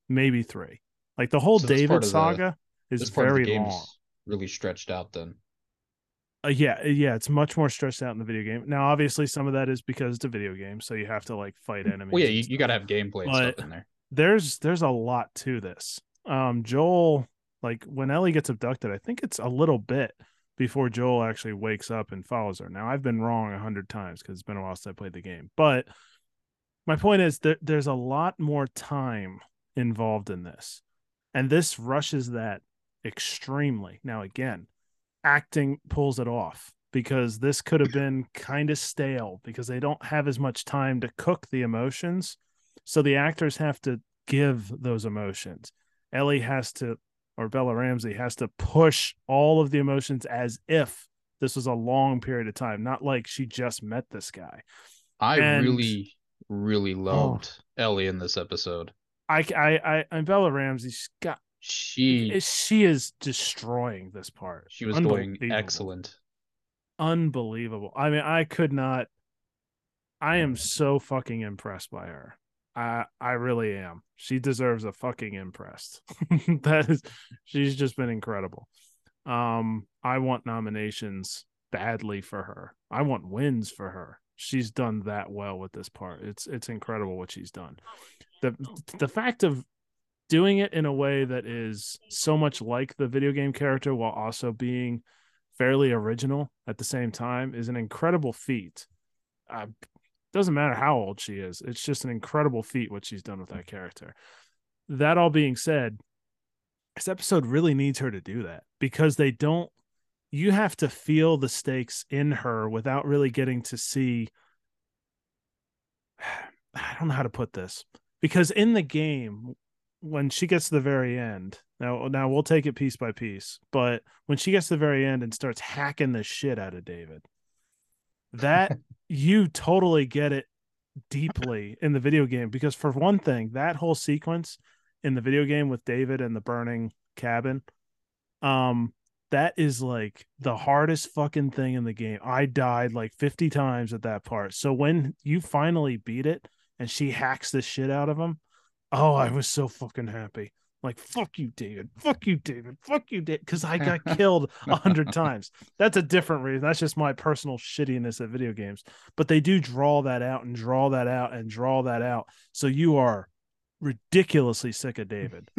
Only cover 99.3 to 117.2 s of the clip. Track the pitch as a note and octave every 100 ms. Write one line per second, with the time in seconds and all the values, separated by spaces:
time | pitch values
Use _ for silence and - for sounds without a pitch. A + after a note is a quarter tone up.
99.3 | _ - A#2 G#2+ A2 - _ _ _ _
100.3 | F#3+ F#3+ C#3+ D3 A#2 D3 C#3 G2 G2+ -
101.3 | G2 F#2 F2 - A#2 - C#3 C3 A#2 -
102.3 | D#3 D3 A#2+ A2 C3 A2+ G2+ - G2+ F#2
103.3 | G2 F2+ F#2 F2 G2 F2+ - E2+ - -
104.3 | - _ _ _ _ - C3+ D3 E3+ E3+
105.3 | D3+ C#3+ A#2+ - D3+ A#2+ G#2+ - _ _
106.3 | _ _ _ _ _ _ - - F#3 -
107.3 | F3+ A#2+ C#3 E3+ C#3 C#3 C3 C3+ G2 F2+
108.3 | A2 F#2+ E2 - - C3+ - D#3 C#3+ C#3+
109.3 | A#2+ D3 E3 E3+ _ _ _ _ _ -
110.3 | C#3+ F#3+ G3 A3 - C#3+ - - D#3 D#3+
111.3 | D#3 C3 - - C3 A#2+ - - C#3 D3
112.3 | C#3 B2+ A2+ A2 A2+ B2 C3+ C#3+ C#3+ C3+
113.3 | A#2+ C3 B2 - A#2 - C#3 B2+ A#2+ A2
114.3 | _ _ _ _ _ _ _ _ _ _
115.3 | _ _ _ _ _ _ _ _ - -
116.3 | - - _ _ - - - D#3+ C3+